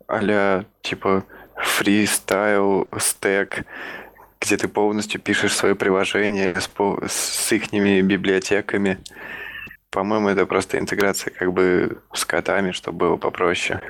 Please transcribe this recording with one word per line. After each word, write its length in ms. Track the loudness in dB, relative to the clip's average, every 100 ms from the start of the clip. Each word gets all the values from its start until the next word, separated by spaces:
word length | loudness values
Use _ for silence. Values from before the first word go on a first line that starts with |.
| -6
а-ля, 560 | -2 2 2 2 0 -4 _
типа, 420 | -10 -2 2 2 0 -16 -16 -6
фристайл, 1300 | -2 0 2 4 2 -2 0 2 4 4 4 2 0 -4
стэк, 640 | -4 0 2 2 0 -6 -10 -14 -14 -14 -18 -20 -20 _
где 160 | -2 0
ты 100 | 0
полностью 540 | 0 0 0 -4 -6
пишешь 340 | -2 0 0
своё 220 | 0 0 2
приложение 760 | 2 2 2 0 0 0 0 -2
с 60 | -6
по-, 340 | -2 0 0 -4
с 440 | -4 -4 -4 0
ихними 480 | -2 0 0 4 4
библиотеками. 960 | 4 2 2 0 2 0 0 -2 0 -2 -8 -18 -16 -14 -12 -14 -16 -20 _
По-моему, 380 | -4 0 2 2
это 160 | 2 2
просто 320 | 0 0 -2
интеграция 540 | -2 0 0 0 -6
как 200 | -2 0
бы 460 | 2 4 4 0 -4 _
с 120 | -6 -2
котами, 460 | -2 0 0 -2
чтобы 260 | -4 -8 -2
было 180 | 0 2
попроще 640 | -2 0 0 0 -4 -6